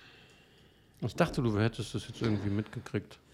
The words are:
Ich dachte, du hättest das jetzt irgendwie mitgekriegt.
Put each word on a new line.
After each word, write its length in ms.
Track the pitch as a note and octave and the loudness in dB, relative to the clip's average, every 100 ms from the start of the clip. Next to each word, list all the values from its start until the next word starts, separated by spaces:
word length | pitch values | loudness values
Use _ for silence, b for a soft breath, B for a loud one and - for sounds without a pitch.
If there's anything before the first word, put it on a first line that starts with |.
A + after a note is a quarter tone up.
| b b b b b b b b b - | b b b b b b b b b -8
Ich 140 | B2 - | -4 2
dachte, 260 | E3+ - | 2 4
du 160 | A#2 G#2 | 2 4
hättest 360 | A2+ - - A2 | 4 0 -6 -6
das 120 | - | -8
jetzt 140 | - | -2
irgendwie 280 | A#2 G#2 G2+ | 0 0 0
mitgekriegt. 680 | G2+ G#2+ A#2 - G#2 - - - | -2 -2 -8 -4 -6 -6 -18 -20